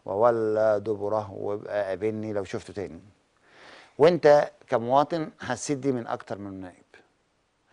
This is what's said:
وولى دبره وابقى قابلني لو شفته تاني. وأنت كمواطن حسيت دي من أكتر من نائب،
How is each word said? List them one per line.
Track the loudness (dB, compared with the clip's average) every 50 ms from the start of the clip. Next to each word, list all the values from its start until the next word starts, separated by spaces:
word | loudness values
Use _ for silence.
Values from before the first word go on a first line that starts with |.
| -10
وولى | -4 0 2 4 4 4 2 0 0 0 2 2 2 2 0
دبره | 0 -4 -4 -4 -2 -2 -2 -4 -4 -6
وابقى | -10 -8 -8 -6 -8 -8 -8 -6 -4 -4 -4
قابلني | -4 -4 -4 -4 -4 -4 -4 -6 -6
لو | -6 -6 -6
شفته | -6 -10 -10 -10 -10
تاني. | -10 -10 -10 -10 -12 -16 -20 -20 _ _ _ _ _ _ _ _ _ -20 -20 -20 -20 -20 -20 -6 _ 6
وأنت | 6 6 6 6 6 8 8 8 6 2 -6 _ -6 -2
كمواطن | -2 -2 0 2 2 2 2 2 -2 -6 -6 -6 -10 -12
حسيت | -8 -6 -6 -6 -4 -4 -4 -2
دي | -2 -2
من | -2 -2 -4
أكتر | -8 -8 -10 -8 -10 -10 -10
من | -10 -12 -12 -12
نائب، | -14 -16 -18 _ _ _ _ -20 _ _ _ _ _ _ _ _ _ _ _ _ _ _